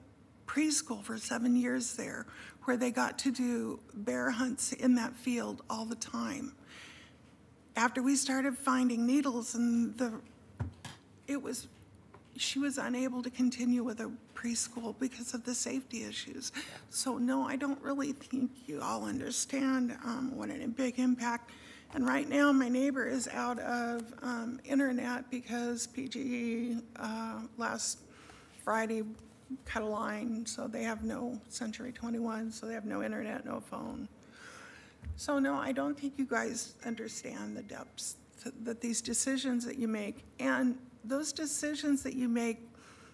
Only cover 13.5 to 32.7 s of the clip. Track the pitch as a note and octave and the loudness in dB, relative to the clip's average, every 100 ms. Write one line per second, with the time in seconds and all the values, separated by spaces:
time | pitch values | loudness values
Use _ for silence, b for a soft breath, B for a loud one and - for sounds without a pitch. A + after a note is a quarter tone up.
13.5 | A#3+ B3 B3 A#3 A3 G#3+ - - - A#3+ | 4 4 4 4 -2 -4 -6 -12 -6 -2
14.5 | A3+ - A#3+ A3+ - C4 A3+ A#3+ A#3+ A#3+ | 0 -2 -4 -6 -2 -2 -2 -6 -6 -2
15.5 | B3 A#3 C4 C4 A3+ G#3+ A3 - - - | -2 -2 -2 -4 -6 -6 -6 -8 -8 -6
16.5 | - B B B - C4 A#3 B3 C4 C4+ | -6 B B B -2 0 2 2 2 2
17.5 | C4 C#4 C#4 - C#4 C#4+ C4 - C4 B3+ | 0 0 -2 -2 0 0 -4 -4 0 0
18.5 | - - D3 - - - - - B3 - | -2 -8 -4 -2 -2 -2 -2 -2 -2 0
19.5 | C#4 C4+ C4 A#3+ - A#3+ A#3 C4 D4 D#4 | 2 4 4 2 -2 -4 -2 -2 -2 -4
20.5 | C#4+ - A3+ B3+ B3 B3+ B3 A#3 A#3 - | -4 -2 0 0 4 4 4 2 -2 -4
21.5 | B B B B C#4+ B3+ C#4 C#4+ C#4+ C#4+ | B B B B 0 4 4 4 6 8
22.5 | C4+ B3 B3+ C#4 C4+ A3+ C4 A3+ A#3+ A#3+ | 8 6 4 4 4 2 2 0 -2 -2
23.5 | A#3 - A#3+ A#3 A#3+ A3+ - B3+ A#3+ A#3 | 0 0 0 0 -2 -6 -6 -4 -2 -4
24.5 | B3+ - C#4 C4+ B3 A#3+ B3 B3+ B3+ A#3+ | -6 0 4 4 2 0 -2 -4 -6 -2
25.5 | A#3+ A#3+ A#3 - - A3 A#3+ C4+ A#3+ A#3 | -2 0 -2 -4 -4 -6 -2 -2 0 0
26.5 | A3+ A#3+ A#3 A#3 - A3 A3 A3+ A3 A3+ | 0 0 -2 -6 -6 -4 -4 -4 -6 -8
27.5 | A3+ A3+ A3+ - - - B B B B | -4 -2 0 -2 -4 -10 B B B B
28.5 | B - A3 A3 A3 A3 A3 - - - | B 0 2 2 0 -4 -8 -16 -18 -10
29.5 | C4 - A3+ G#3+ G#3+ G#3+ G#3 A#3 A3+ A3+ | -10 -4 -2 0 0 -2 -2 -2 -2 -4
30.5 | - A3+ A3+ A3+ A3 A3 - A#3+ A3+ - | -6 -6 -2 -2 -2 -2 -2 -4 -6 -8
31.5 | - A3+ G#3+ B3 A#3 A#3 A#3 A#3 A3 A3+ | -6 -6 -6 -8 -6 -4 -2 -2 -2 -4
32.5 | A3 A3 | -6 -6